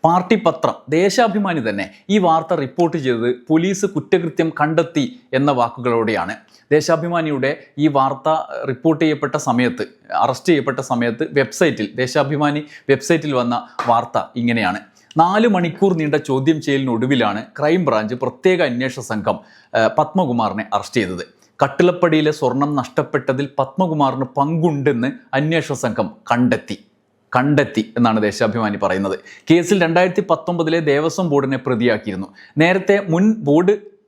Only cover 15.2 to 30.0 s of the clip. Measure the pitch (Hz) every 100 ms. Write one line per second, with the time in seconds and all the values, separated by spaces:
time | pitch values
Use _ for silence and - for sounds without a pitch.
15.2 | 170 208 233 190 175 - 196 170 151 147
16.2 | 147 135 135 156 147 135 131 117 127 135
17.2 | 107 104 110 - 147 180 151 110 107 123
18.2 | 127 - 190 180 147 120 131 127 117 107
19.2 | 107 98 - - _ - 113 - 151 190
20.2 | 156 117 107 98 107 101 - 120 92 90
21.2 | - _ _ - 135 - 180 175 175 156
22.2 | 151 151 131 127 143 143 123 - 135 139
23.2 | 123 131 143 - 135 - 180 156 135 127
24.2 | 131 143 143 165 170 143 135 120 127 143
25.2 | _ 135 151 165 147 135 120 107 104 -
26.2 | - 123 123 113 - 104 _ _ _ _
27.2 | _ 127 139 147 117 - 107 120 120 110
28.2 | 104 101 113 113 107 101 98 95 98 92
29.2 | - - - 170 175 202 165 170